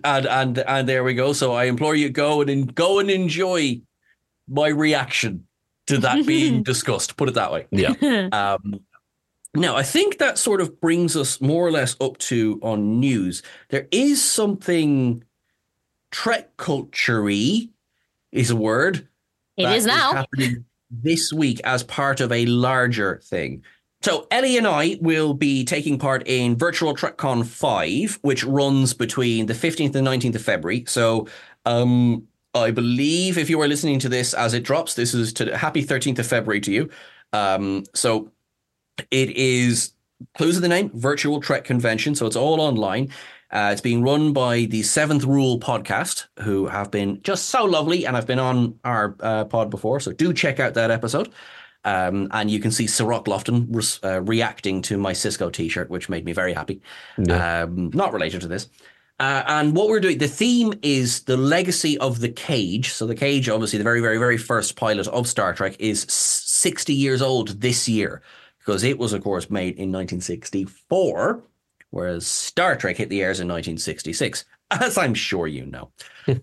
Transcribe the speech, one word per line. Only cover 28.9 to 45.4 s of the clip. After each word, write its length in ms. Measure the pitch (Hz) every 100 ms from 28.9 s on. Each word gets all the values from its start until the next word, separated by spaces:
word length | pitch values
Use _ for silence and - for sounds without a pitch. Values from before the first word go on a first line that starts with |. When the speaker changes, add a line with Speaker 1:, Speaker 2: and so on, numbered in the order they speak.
Speaker 1:
between 520 | - 120 - 120 113 107
the 80 |
fifteenth 420 | 113 165 160 143 139
and 80 |
nineteenth 320 | 135 131 123 117
of 60 |
February. 420 | - 92 82 120 120
So, 400 | 123 113 110 104 - - - 120
um, 640 | 120 123 123 120 117 - _ _
I 180 | 123 113
believe 680 | 113 120 123 147 170 185 170
if 120 | 147
you 120 | 160
are 60 | 147
listening 320 | 147 160 135
to 100 | 127
this 240 | 123 120
as 200 | - 117
it 100 | 120
drops, 320 | 120 151 165 -
this 180 | 120
is 180 | 120 113
to, 220 | - 110 -
happy 260 | 156 151
thirteenth 360 | 139 135 139 120
of 80 | 117
February 320 | 120 110 104
to 100 | 101
you. 180 | 104 160 - - - _
Um, 520 | 107 98 95 98 98 98
so 360 | - 123 113 - _ _ _ _ _ _ - -
it 220 | 131 131
is, 600 | - 131 123 123 113 - _ _ - - -
clues 200 | 160 180
in 40 |
the 60 | 175
name, 220 | 175 202
Virtual 460 | 120 131 143 147 147
Trek 240 | 143 135
Convention. 500 | - 123 117 110 147
So 140 | 143 113
it's 80 | 117
all 260 | 143 160
online. 480 | 151 113 101 107 139 - - - -
Uh, 180 | 104 101
it's 100 | 101
being 220 | 123 117
run 300 | 127 147 151
by 320 | 139 123 120 113
the 180 | 110
Seventh 400 | 104 156 151 147
Rule 360 | 127 139